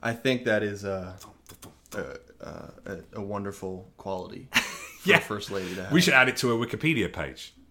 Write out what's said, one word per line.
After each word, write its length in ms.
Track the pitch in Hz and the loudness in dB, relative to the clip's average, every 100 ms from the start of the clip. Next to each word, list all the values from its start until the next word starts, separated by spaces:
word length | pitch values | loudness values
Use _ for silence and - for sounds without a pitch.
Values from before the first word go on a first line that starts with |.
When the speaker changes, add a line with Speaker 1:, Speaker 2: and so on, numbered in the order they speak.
Speaker 1:
I 120 | 117 | -4
think 320 | 117 131 127 123 | 0 2 2 4
that 180 | 107 | 4
is 200 | 104 101 | 2 -2
a, 320 | 101 95 90 90 | -4 -4 -6 -12
Speaker 2:
Thump, 160 | - - - | -18 -20 -20
thump, 280 | - - - _ | -20 -20 -20 _
thump. 280 | 104 69 67 - - | -8 -8 -10 -16 -16
Speaker 1:
a, 500 | - 80 78 - - | -14 -12 -14 -16 -12
a, 60 | 92 - | -12 -10
a 80 | 110 | -10
wonderful 680 | 101 101 98 98 95 92 95 - | -6 -4 -4 -6 -8 -8 -12 -12
quality 500 | 101 95 90 - - | -6 -6 -6 -12 -2
Speaker 2:
<laughs> 40 | |
Speaker 1:
for 560 | - - - - - 180 | -2 -2 -10 -14 -6 6
Speaker 2:
Yeah. 80 | 170 | 6
Speaker 1:
a 40 | |
first 300 | - 104 - | 6 -6 -4
lady 240 | 98 90 92 | -4 -4 -6
to 80 | |
have. 80 | 95 | 4
Speaker 2:
We 100 | 160 | 4
should 140 | 175 135 | 8 8
add 120 | 127 | 6
it 100 | 127 | 4
to 140 | 123 | 2
a 140 | 117 120 | 2 0
Wikipedia 480 | - 160 143 90 | 0 0 2 0
page. 400 | - 71 67 - - - | -2 -6 -8 -16 -18 -6